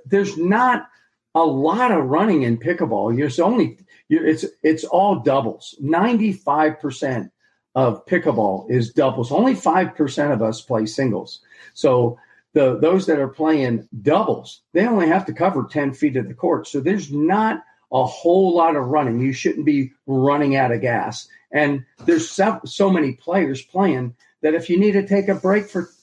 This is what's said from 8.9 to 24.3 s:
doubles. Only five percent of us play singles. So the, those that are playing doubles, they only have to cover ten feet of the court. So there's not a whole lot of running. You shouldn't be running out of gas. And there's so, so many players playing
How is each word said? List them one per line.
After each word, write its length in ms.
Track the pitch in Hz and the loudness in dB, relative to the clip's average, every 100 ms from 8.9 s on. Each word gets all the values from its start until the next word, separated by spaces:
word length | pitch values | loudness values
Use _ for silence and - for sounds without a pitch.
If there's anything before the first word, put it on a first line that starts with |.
doubles. 400 | - 135 127 120 | 0 0 0 -2
Only 240 | 147 254 214 | 2 2 2
five 400 | 175 180 175 - | 0 2 0 -2
percent 360 | 143 147 147 | -4 -2 -2
of 80 | 123 | 0
us 200 | 110 110 | -2 -4
play 240 | - 113 110 | -4 -4 -2
singles. 560 | - 131 95 - - _ - - | -2 -2 -2 -8 -16 _ -20 -20
So 440 | - 143 123 117 120 _ _ _ | -2 2 4 2 -2 _ _ _
the, 240 | 151 135 123 | 2 2 2
those 260 | 151 190 185 | 2 2 2
that 140 | 151 | 0
are 100 | 135 | -2
playing 580 | - 156 156 127 113 - 127 | -2 0 0 0 -2 -6 -6
doubles, 600 | 104 175 202 110 - - _ | 0 0 0 -4 -8 -20 _
they 120 | 170 233 | -2 0
only 220 | 214 160 | 2 2
have 180 | 185 190 | 2 -2
to 60 | |
cover 340 | 131 185 156 104 | -2 0 0 -4
ten 240 | 151 139 | -4 -4
feet 240 | 131 151 127 | -2 -2 -2
of 100 | 98 | -6
the 60 | |
court. 340 | - - 156 - | -4 -2 -2 -4
So 140 | 143 | -6
there's 280 | 139 202 143 | -2 -2 -4
not 520 | 143 160 202 220 320 - _ _ | -2 0 2 0 -4 -10 _ _
a 120 | 127 127 | -2 -2
whole 480 | - 170 185 185 170 | -2 2 4 4 4
lot 200 | 165 151 | 2 2
of 120 | 123 | 0
running. 340 | 151 135 117 | 0 0 0
You 100 | 131 | -2
shouldn't 340 | 127 - - 147 | -2 -4 -2 0
be 280 | 143 131 - - | 0 -2 -8 -4
running 520 | 131 139 147 143 135 | 0 2 2 2 2
out 140 | 127 | 0
of 100 | 117 | 0
gas. 480 | 123 113 - - - - _ | -2 -2 -4 -8 -16 -20 _
And 320 | 147 147 143 - _ - | -2 0 -2 -8 _ 0
there's 240 | 165 165 | 0 0
so, 300 | - 202 202 - | -2 0 -2 -6
so 240 | - 196 | -2 2
many 240 | 180 139 | 2 0
players 480 | 127 - 190 151 127 | -4 -4 -2 -2 -4
playing 540 | - 185 196 131 123 - _ | -6 0 0 0 -4 -10 _